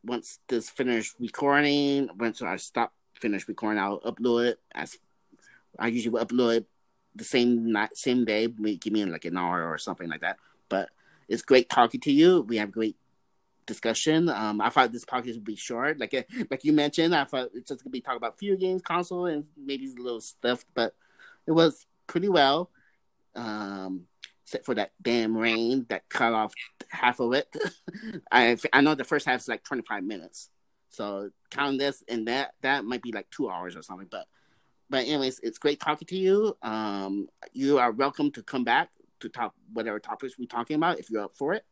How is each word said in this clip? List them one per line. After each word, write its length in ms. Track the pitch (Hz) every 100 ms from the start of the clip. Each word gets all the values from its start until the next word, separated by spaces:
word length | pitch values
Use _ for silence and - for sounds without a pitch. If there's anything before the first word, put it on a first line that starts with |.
once 360 | 107 123 - - -
this 220 | 120 -
finished 440 | - 127 117 107 -
recording, 880 | 117 - 143 143 147 143 143 139 131 98
once 240 | 113 -
I 160 | 104 92
stop, 380 | - - 120 _ _
finish 320 | - 110 101 -
recording, 300 | 101 107 107
I'll 220 | 98 101
upload 460 | 117 101 123 117 120
it. 120 | - _
As 240 | - - - _ _ _ _ _ - _ -
I 100 | 117
usually 220 | 117 113
will 140 | 117
upload 320 | 113 120 120 117
it 100 | 113 _ _ _ _
the 100 | 214
same 460 | 220 127 120 120 113
night, 260 | 107 107 -
same 280 | 131 123
day. 240 | 113 107 113 113
May-, 180 | 107 95
give 180 | 107
me, 100 | 107
like, 220 | 98 80 85
an 100 | 90
hour 320 | 87 87 82
or 80 | 80
something 320 | - 87 85
like 140 | 78
that. 160 | 82 95 _ _ _
But 180 | 95 95 _ _ _ _
it's 140 | 110
great 260 | - 131 120
talking 320 | - 117 123
to 120 | 147
you. 280 | 143 165 180
We 160 | 110 113
have 160 | 104
great 240 | 104 110 - _ _ _ _ _ _ -
discussion. 640 | 110 117 113 160 160 170
Um, 320 | 110 110 104
I 80 | 107
thought 200 | 143 123
this 140 | 117
podcast 300 | - 127 120
would 100 | 113
be 100 | 104
short, 460 | 104 - 117 139 156
like, 140 | 110
uh, 80 | 131 113 247 -
like 140 | 131
you 80 | 151
mentioned. 420 | 151 147 - 165
I 100 | 170
thought 260 | 139 139 127
it's 140 | 113 -
just 160 | 131
gonna 80 | 131
be 80 | 127
talk 160 | 135 120
about 240 | 113 -
video 160 | 202 190
games, 240 | 185 185
console, 460 | - 175 175 180 180
and 180 | 151 147 -
maybe 300 | 139 139 135
a 160 | 123
little 200 | 123 113
stuff. 420 | - - 120 123 -
But 200 | - 113 _ _ _ - - -
it 60 |
was 340 | 160 165 - - _ -
pretty 240 | 175 196
well. 400 | 170 139 147 180 _ _ _ _ _ _
Um, 720 | 110 117 107 101 98 95 92 87 _ - _
except 220 | - - -
for 80 |
that 160 | 110 98 _
damn 360 | 123 117 110 110
rain 500 | 117 113 117 131 117
that 180 | 98 _
cut 240 | - 117
off 200 | 113 107 - - _ -
half 320 | - 123 120
of 120 | 120
it. 200 | 131 - - - - -
<laughs> 400 | 208 220 175 -
I, 240 | 123 117 120 -
I 80 | 135
know 160 | 139 147
the 80 |
first 200 | 127 151
half 140 | 143 127
is, 80 | -
like, 160 | 110
twenty-five 400 | - 131 - 107
minutes, 480 | 95 101 82 - - _ _ _ _
so 420 | - 104 98 101 _ _
count 280 | - 143 135
this 240 | 143 135 -
and 180 | 117 110
that, 280 | 127 139 -
that 220 | 131 139
might 160 | 107 123
be, 120 | 120
like, 180 | 110 -
two 180 | - 127
hours 280 | 90 90 87
or 60 |
something. 260 | - 92 95
But, 160 | 104 - _ _ _ _ _ _
but 180 | 135 123
anyways, 320 | 147 131 -
it's 140 | 113 -
great 200 | 151 147
talking 280 | - 151 170
to 100 | 185
you. 400 | 190 202 214 -
Um, 640 | - 110 107 101 95 101 92 _ -
you 260 | 131 135 143
are 140 | 123
welcome 400 | 110 139 143 147
to 100 | 127
come 220 | - 131
back 260 | 120 127 175 _ _ _
to 80 | 117
talk 260 | - 110 _ _
whatever 280 | 113 113 104
topics 360 | - 110 131 -
we're 100 | 123
talking 280 | 117 117
about 240 | 151 165 175
if 120 | -
you're 120 | 110
up 140 | 101 -
for 180 | 135
it 100 | 208 _